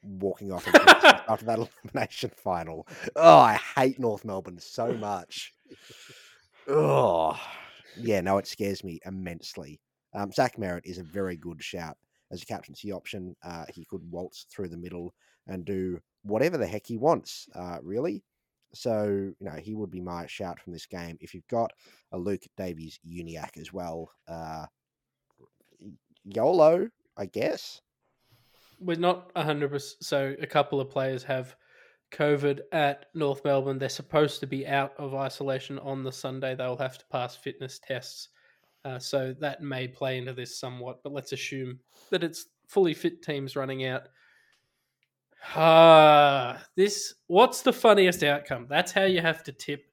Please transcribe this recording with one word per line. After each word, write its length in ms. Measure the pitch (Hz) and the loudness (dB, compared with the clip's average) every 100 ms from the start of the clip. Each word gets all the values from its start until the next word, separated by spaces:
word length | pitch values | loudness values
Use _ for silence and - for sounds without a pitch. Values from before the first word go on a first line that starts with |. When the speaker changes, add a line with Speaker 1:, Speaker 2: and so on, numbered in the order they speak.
Speaker 1:
walking 520 | 104 95 98 92 101 | -14 -6 -6 -6 -8
off 120 | 90 - | -8 6
Speaker 2:
<laughs> 60 | |
Speaker 1:
and 20 | 285 - - 320 - - | 8 10 10 10 8 4
after 160 | 110 110 | -4 -2
that 140 | 113 117 _ | -4 -4 _
<laughs> 40 | |
elimination 480 | - 139 104 - 110 | -10 -6 -6 -6 -10
final. 540 | - - 87 82 80 - - - - | -8 -4 -4 -6 -12 -14 -14 -10 8
Oh, 220 | 165 156 | 12 12
I 160 | 127 107 - - | 10 4 -2 0
hate 240 | 131 131 | 0 0
North 240 | 123 101 | -4 -4
Melbourne 360 | 110 95 92 87 | -8 -10 -10 -18
so 340 | - - 117 | -16 -6 -4
much. 600 | 120 104 98 87 - - _ _ - - - - - - _ _ _ - | -4 -4 -8 -8 -14 -16 _ _ -20 -20 -20 -20 -20 -20 _ _ _ -2
Oh, 680 | 147 151 139 120 85 80 76 - - - - - - | 0 2 4 4 4 0 -2 -10 -18 -20 -20 -20 -10
yeah, 240 | 117 101 | -2 -2
no, 160 | 90 98 | 2 0
it 100 | 98 | -2
scares 360 | - 101 98 95 | -6 -6 -6 -10
me 140 | 80 - | -12 -12
immensely. 760 | 95 92 82 - - 73 76 _ _ _ | -12 -10 -12 -14 -16 -18 -20 _ _ _
Um, 180 | 101 101 | -10 -8
Zach 260 | 98 127 - | -2 -2 -2
Merritt 280 | 98 87 90 | -8 -8 -10
is 120 | 87 | -16
a 60 | |
very 320 | 82 92 95 85 | -12 -8 -6 -8
good 260 | 85 80 | -12 -14
shout 360 | - 92 82 73 _ _ _ | -14 -12 -12 -16 _ _ _
as 100 | 92 | -18
a 40 | - | -12
captaincy 460 | 104 - 69 104 | -14 -14 -16 -12
option. 420 | 92 - 104 92 - | -12 -12 -12 -14 -16
Uh, 220 | 85 85 80 | -16 -14 -14
he 100 | - | -18
could 180 | 82 95 85 | -16 -16 -12
waltz 360 | 85 90 - - | -12 -12 -16 -20
through 200 | - 92 | -12 -12
the 80 | 82 | -12
middle 360 | 87 90 87 _ _ _ - | -14 -12 -14 _ _ _ -14
and 160 | 95 85 | -12 -8
do 340 | 95 92 85 _ _ | -6 -6 -8 _ _
whatever 340 | 101 107 147 170 | -6 0 0 -2
the 80 | 95 | -6
heck 220 | 104 - | -6 -10
he 100 | 113 | -4
wants, 500 | 135 147 - - - | 0 0 -4 -18 -18
uh, 240 | - 90 87 | -14 -12 -12
really. 400 | 76 104 160 202 _ _ _ _ _ | -8 -6 -6 -8 _ _ _ _ _
So, 320 | - 127 110 104 98 98 85 | -10 -4 -2 0 -2 -4 -10
you 60 | 98 | -14
know, 120 | 76 | -14
he 140 | 92 107 | -14 -10
would 160 | 101 | -10
be 100 | 90 | -10
my 240 | 90 87 85 | -10 -10 -12
shout 340 | - 95 85 | -10 -10 -10
from 140 | - | -14
this 120 | 85 - | -16 -14
game. 300 | 92 85 82 | -12 -12 -14
If 120 | 82 90 | -18 -20
you've 120 | _ | _
got 240 | 117 113 - _ _ _ | -4 -4 -6 _ _ _
a 60 | 95 | -10
Luke 240 | 90 95 - - | -6 -6 -8 -12
Davies-Uniacke 1000 | 92 80 80 - 82 87 85 82 78 78 | -10 -10 -14 -18 -18 -14 -12 -12 -14 -16
as 120 | 78 | -14
well, 400 | 92 87 82 80 _ - | -12 -10 -10 -12 _ -16
uh, 380 | 85 80 160 156 _ _ _ _ _ _ _ _ _ _ _ | -14 -12 -12 -16 _ _ _ _ _ _ _ _ _ _ _
y-, 120 | 101 80 _ _ 98 | -20 -20 _ _ -10
yolo, 640 | 101 123 180 156 175 220 _ _ - | 0 2 6 6 6 0 _ _ -14
I 120 | 98 | -10
guess. 520 | - 135 294 - - _ _ _ _ _ _ _ _ _ _ | -4 -2 -4 -10 -18 _ _ _ _ _ _ _ _ _ _
Speaker 2:
We're 180 | 180 165 | -6 0
not 340 | 175 180 - - | 0 0 -4 -6
a 80 | |
hundred 260 | 156 147 143 | -2 -2 -2
percent, 340 | 143 - - | -6 -10 -16
so 320 | - 143 135 143 | -4 -2 -2 -6
a 60 | 151 | -2
couple 340 | 147 143 139 | 0 0 -2
of 80 | 135 | -4
players 340 | 139 131 131 | -4 -4 -4
have 320 | - 131 127 - _ _ _ _ _ | -6 -6 -6 -18 _ _ _ _ _
covid 500 | - 147 147 143 143 - | -2 0 2 0 -2 -4
at 340 | 165 143 139 - | 0 0 -2 -10
North 300 | 165 147 135 147 | -4 -2 -2 0
Melbourne. 320 | 139 135 135 | 0 0 -4
They're 100 | 131 | -6
supposed 500 | - 147 156 147 - | -8 -2 2 2 0
to 80 | 139 | -8
be 180 | 135 135 | -8 -2
out 280 | 139 139 - | -2 -2 -6
of 160 | 143 | -10
isolation 640 | 135 135 - 139 131 127 139 | -6 -6 -6 -6 -6 -6 -12
on 240 | 139 135 | -10 -8
the 80 | 131 | -8
Sunday. 440 | 127 135 131 131 127 | -10 -10 -8 -8 -6
They'll 200 | 127 123 | -6 -6
have 200 | 131 131 | -8 -10
to 80 | _ | _
pass 240 | 135 123 - | -8 -8 -10
fitness 440 | - - 131 - | -14 -12 -14 -16
tests. 500 | - 127 - - - _ _ _ _ _ | -10 -10 -10 -18 -20 _ _ _ _ _
Uh, 140 | 139 127 | -14 -12
so 360 | 127 143 131 131 | -6 -4 -4 -6
that 200 | 151 135 | -8 -8
may 260 | 147 131 127 | -10 -8 -8
play 300 | 127 135 131 | -8 -6 -6
into 160 | 123 | -8
this 260 | 127 123 - | -12 -12 -12
somewhat, 440 | 131 123 123 127 | -14 -12 -14 -14
but 100 | 147 | -12
let's 180 | 143 135 | -12 -10
assume 460 | 131 - 135 127 127 _ _ _ | -10 -10 -8 -10 -12 _ _ _
that 140 | 185 | -4
it's 240 | 165 160 - _ _ | -4 -8 -18 _ _
fully 280 | - 180 151 | 2 2 2
fit 260 | 170 170 | -4 -6
teams 340 | - 143 135 143 | -8 -6 -6 -6
running 300 | 135 135 131 | -6 -6 -4
out. 220 | 131 - _ _ _ _ _ _ _ _ _ _ _ _ _ - 160 | -6 -8 _ _ _ _ _ _ _ _ _ _ _ _ _ -10 2
Ah, 1080 | 160 160 165 160 156 147 147 139 123 123 - - | 6 10 12 12 12 10 8 4 -2 -8 -12 0
this, 380 | 196 202 - - _ | 0 0 -8 -14 _
what's 340 | 175 254 254 | 6 6 4
the 120 | - | 0
funniest 500 | 240 233 202 185 175 | 2 6 6 6 4
outcome? 420 | 147 143 - 127 120 | 0 0 -4 -10 -4
That's 240 | 147 180 | -2 0
how 120 | - | 0
you 180 | 190 185 | 2 2
have 220 | 165 160 | 0 -2
to 80 | - | -8
tip 340 | 135 - 143 _ | -14 -10 -12 _